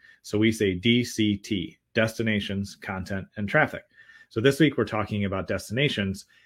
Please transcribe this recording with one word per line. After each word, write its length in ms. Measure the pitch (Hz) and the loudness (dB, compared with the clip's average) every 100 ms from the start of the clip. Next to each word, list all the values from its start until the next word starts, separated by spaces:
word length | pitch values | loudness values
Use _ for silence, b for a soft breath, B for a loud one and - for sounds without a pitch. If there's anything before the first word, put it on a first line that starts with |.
| B B | B B
So 180 | - 104 | -4 2
we 120 | 110 | 2
say 220 | 110 101 | 4 0
D 300 | 90 117 120 | 2 4 4
C 340 | 117 - 107 101 | 2 0 0 0
T, 400 | - 101 82 - _ | -2 -4 -4 -12 _
destinations, 840 | - 110 - 113 104 101 98 101 - | 0 0 0 -2 -2 -2 -6 -6 -10
content, 500 | - 95 92 98 85 - | -10 -8 -6 -8 -8 -8
and 100 | 101 | -2
traffic. 360 | 156 135 - - B B B B | 2 0 -2 -16 B B B B
So 120 | - | 2
this 180 | 123 135 | 2 6
week 160 | 156 131 | 4 2
we're 80 | |
talking 420 | 104 107 104 104 98 | -2 -2 -2 -2 -2
about 220 | 95 87 | -2 -4
destinations, 800 | 95 - 110 143 113 98 98 - b | -6 -4 -2 0 0 -2 -4 -10 b